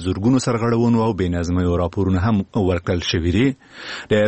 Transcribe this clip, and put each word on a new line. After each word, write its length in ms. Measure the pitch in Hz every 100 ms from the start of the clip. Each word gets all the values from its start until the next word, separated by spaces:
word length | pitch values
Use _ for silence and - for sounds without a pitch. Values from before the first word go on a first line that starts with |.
زرګونو 400 | 87 92 110 131 135
سرغړونو 580 | 117 117 117 117 117 113
او 60 |
بې 140 | 92 87 87
نظمیو 420 | 85 90 90 87
راپورونه 420 | 87 101 95 92 107
هم 160 | 104 95 113 92
ورکړل 400 | 87 - 90 -
شوي 200 | 90 85 92
دي. 100 | 135 131 - - - - -
د 160 | 107